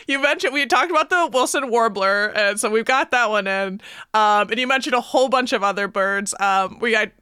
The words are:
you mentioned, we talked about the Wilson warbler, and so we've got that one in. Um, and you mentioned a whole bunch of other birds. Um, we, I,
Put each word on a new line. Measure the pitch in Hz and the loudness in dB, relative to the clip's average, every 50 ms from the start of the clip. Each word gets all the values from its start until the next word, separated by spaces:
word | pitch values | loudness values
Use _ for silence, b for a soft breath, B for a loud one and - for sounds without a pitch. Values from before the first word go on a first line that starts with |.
| B - | B -4
you | 277 277 | -2 0
mentioned, | 269 285 302 370 370 370 254 | 0 0 0 0 -2 -2 -2
we | 294 285 | -2 0
talked | 233 349 254 269 349 | 0 2 2 2 2
about | 349 311 320 311 | 0 0 0 2
the | 370 359 339 302 | 2 0 0 0
Wilson | 214 262 349 - - 311 269 254 | 0 0 0 0 -2 -4 -2 0
warbler, | 220 240 233 226 202 202 190 196 196 202 208 214 | 0 2 2 0 0 0 0 0 2 0 0 -2
and | - - 208 202 202 208 | 0 0 0 0 0 0
so | - 220 | -2 0
we've | 214 226 226 | 0 0 0
got | - 262 269 320 - | 2 0 0 0 0
that | - 247 240 214 | 0 0 2 2
one | 214 208 196 | 0 0 -2
in. | 196 190 196 196 196 190 208 B B B B B - - | -2 -2 -2 -4 -4 -6 -10 B B B B B -4 0
Um, | 220 214 208 208 208 208 190 | 2 4 4 4 4 2 0
and | 220 233 | 0 -2
you | 254 | 0
mentioned | 247 269 262 - 294 254 | 0 0 0 0 0 -2
a | 247 226 | -2 -2
whole | - - - 254 269 | 0 0 2 2 2
bunch | 220 254 254 254 269 | 2 0 0 0 0
of | 220 190 | 0 0
other | 202 190 185 202 196 | 0 0 -2 -4 -4
birds. | - 202 190 196 196 196 202 196 - - | -2 -2 0 0 0 -2 -4 -6 -4 -2
Um, | 196 196 190 190 190 185 - - | 0 0 2 0 0 -2 -4 -6
we, | 220 240 226 | -2 0 0
I, | 220 214 214 - _ | 0 0 -2 -6 _